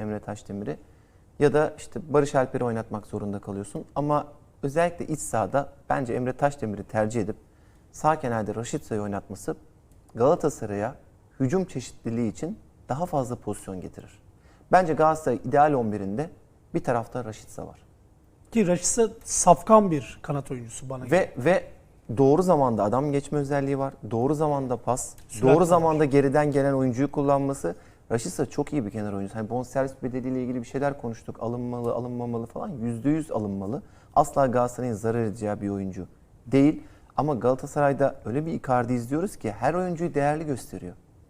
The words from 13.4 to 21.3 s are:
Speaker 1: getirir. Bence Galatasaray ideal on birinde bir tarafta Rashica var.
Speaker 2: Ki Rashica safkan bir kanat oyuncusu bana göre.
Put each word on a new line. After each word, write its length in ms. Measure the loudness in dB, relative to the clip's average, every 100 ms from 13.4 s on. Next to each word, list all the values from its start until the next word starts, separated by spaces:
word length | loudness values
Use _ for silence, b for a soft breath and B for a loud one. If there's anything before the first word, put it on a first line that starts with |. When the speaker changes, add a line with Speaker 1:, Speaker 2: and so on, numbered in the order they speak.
| -8 -8 -8 -10
Speaker 1:
getirir. 380 | -10 -14 -20 -20 -20 -20 b b b
Bence 220 | 4 4
Galatasaray 460 | 4 4 4 0 -2 2
ideal 280 | 4 6
on 180 | 4 0
birinde 380 | -2 -4 -4 -6 -10 _ _ _
bir 100 | -6
tarafta 420 | 0 -2 -2 -8 -8
Rashica 420 | -12 -16 -14 -14
var. 120 | -16 _ _ _ _ _ _ -4
Speaker 2:
Ki 160 | 0 2
Rashica 400 | 2 0 2 0 0
safkan 680 | -6 2 6 6 8 8 8
bir 280 | 0 -4 -14
kanat 300 | -6 -6 -4
oyuncusu 380 | -8 -10 -14 -12
bana 160 | -10 2
göre. 60 | 2 2